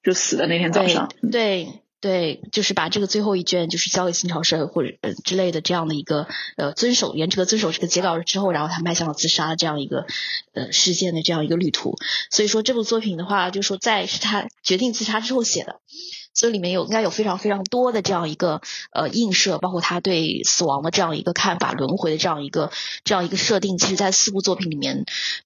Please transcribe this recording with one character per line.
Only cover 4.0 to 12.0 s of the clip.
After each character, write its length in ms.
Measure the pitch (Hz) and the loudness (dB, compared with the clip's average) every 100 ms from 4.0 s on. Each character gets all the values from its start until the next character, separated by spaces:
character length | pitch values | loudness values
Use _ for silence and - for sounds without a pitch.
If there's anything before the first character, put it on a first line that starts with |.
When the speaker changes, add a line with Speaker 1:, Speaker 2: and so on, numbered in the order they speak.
| 180 | 0
Speaker 2:
给 60 | |
新 180 | 175 175 | 0 -2
潮 120 | 165 | 0
社 240 | 160 160 147 | 0 0 0
或 160 | 170 | -2
者， 120 | 131 - | -2 -4
呃， 100 | 107 | -8
之 240 | - - 185 | -4 -2 0
类 160 | 180 | 0
的 80 | 160 | 0
这 140 | 165 | -2
样 120 | 180 160 | 0 0
的 80 | |
一 80 | 151 | -4
个， 240 | 139 151 147 - - - | -2 -2 -2 -8 -8 -4
呃， 160 | 143 | -4
遵 220 | - 240 | 0 2
守， 200 | 247 - | 2 0
严 140 | 151 160 | -2 -2
格 160 | 190 | 0
遵 160 | 185 220 | 2 2
守 120 | 190 | 0
这 60 | 160 | -2
个 80 | 175 | 0
截 140 | 175 | 0
稿 160 | 185 165 | 2 0
日 80 | |
之 160 | 170 190 | -2 0
后， 120 | 196 | 0
然 100 | 160 | 0
后 120 | 156 | -2
他 60 | 170 | -2
迈 140 | 170 | 0
向 120 | 170 165 | 0 -2
了 60 | |
自 160 | 147 165 | -2 0
杀 260 | - 156 | 2 0
这 120 | 160 165 | 0 0
样 160 | 151 | -2
一 40 | 131 | -2
个， 200 | - - - - - - | -4 -4 -6 -6 -8 -8
呃， 180 | - 127 | -8 -2
事 220 | - 185 | 2 2
件 200 | 170 180 | 2 0
的 60 | 165 | 0
这 140 | 160 | 0
样 100 | 160 | 0
一 40 | 151 | 0
个 80 | 170 | 0
旅 140 | 180 | 0
途。 260 | - - - | 0 -4 -4